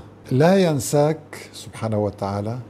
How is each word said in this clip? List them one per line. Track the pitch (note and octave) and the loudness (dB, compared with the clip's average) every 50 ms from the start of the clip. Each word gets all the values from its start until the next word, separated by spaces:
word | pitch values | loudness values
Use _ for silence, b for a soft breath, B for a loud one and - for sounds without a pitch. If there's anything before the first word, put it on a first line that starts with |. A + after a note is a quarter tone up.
| - - - - - - | -8 -14 -20 -20 -6 -2
لا | C3 B2+ D#3 F3 G3 | 2 4 4 6 6
ينساك | G3 F#3 E3 D3+ C3 - - D3+ D3 D3 D#3 D#3 D#3 - - - - - - | 4 4 2 0 -2 -2 0 2 2 2 2 0 -4 -8 -18 -18 -18 -18 -18
سبحانه | - - - - - - A2+ A2+ A2 G#2 | -20 -18 -18 -16 -12 -8 -4 -2 0 0
وتعالى، | G#2 G2 - - G2+ G2 G2+ G2+ G2+ A2 A#2+ B2+ A2+ | 0 -2 -4 -6 -6 -6 -4 -4 -6 -6 -8 -10 -12